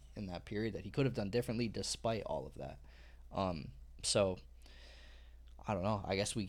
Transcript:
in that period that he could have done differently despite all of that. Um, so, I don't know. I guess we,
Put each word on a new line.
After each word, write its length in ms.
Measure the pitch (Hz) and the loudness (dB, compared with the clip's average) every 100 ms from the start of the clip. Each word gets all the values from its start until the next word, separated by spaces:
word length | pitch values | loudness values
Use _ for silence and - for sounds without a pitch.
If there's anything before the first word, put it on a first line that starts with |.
| - - | -10 -6
in 100 | 98 | -4
that 160 | 87 - | -4 -2
period 280 | 104 113 | 0 2
that 100 | - | 0
he 60 | 98 | 0
could 140 | - | 4
have 100 | 135 | 4
done 140 | 120 101 | 4 2
differently 400 | 117 120 113 117 | 4 4 2 2
despite 540 | - - - 113 110 | 0 -2 0 2 2
all 240 | - 76 65 | 0 -2 -2
of 80 | |
that. 240 | - 67 - - - - - - | -6 -8 -8 -14 -16 -16 -16 -4
Um, 340 | - 92 82 - - - - | 2 2 2 -4 -10 -14 -4
so, 360 | - 113 98 92 - - - - - - - - - - - - - | 4 6 6 4 -6 -16 -16 -16 -16 -16 -16 -16 -16 -16 -16 -6 0
I 60 | |
don't 80 | 98 | 2
know. 200 | 95 104 - | 4 2 2
I 100 | 95 | 2
guess 180 | 104 | 2
we, 140 | 117 | 0